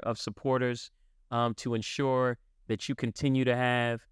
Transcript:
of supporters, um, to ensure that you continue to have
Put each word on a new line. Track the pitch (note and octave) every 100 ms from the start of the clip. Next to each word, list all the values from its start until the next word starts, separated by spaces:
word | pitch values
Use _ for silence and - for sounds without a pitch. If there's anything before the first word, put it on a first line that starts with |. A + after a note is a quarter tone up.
of | - A2+
supporters, | - G#2 C3+ C3 B2 A#2+ - - _ _ _
um, | A#2+ A#2+ A2+
to | B2+ A#2
ensure | A2 - C#3 C3 B2+ A#2+ _ _ -
that | G#2+ -
you | C3
continue | B2 - C#3+ C3+ B2+
to | B2
have | B2 B2 A#2+ A#2 -